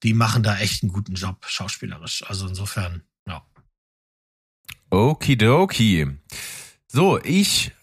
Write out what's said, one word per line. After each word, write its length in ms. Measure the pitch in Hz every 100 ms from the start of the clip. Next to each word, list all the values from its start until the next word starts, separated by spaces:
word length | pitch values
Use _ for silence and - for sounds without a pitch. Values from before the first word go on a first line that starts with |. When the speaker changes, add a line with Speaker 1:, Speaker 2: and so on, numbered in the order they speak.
Speaker 1:
die 120 | 113
machen 280 | 113 113 120
da 160 | 107 98
echt 240 | 104 -
einen 100 | 98
guten 200 | 95 101
Job 320 | 92 92 92 -
schauspielerisch. 760 | - 95 - - 78 82 - -
Also 200 | 98 95
insofern, 560 | 92 98 - 92 85 - _ -
ja. 180 | 80 - _ _ _ _ _ _ _ _ _ _ _ - - _
Speaker 2:
Okidoki. 1160 | 92 120 156 - 131 107 143 190 - 113 87 71 69 - - - - - _ _
So, 320 | 135 185 123
ich 480 | - 180 202 - - -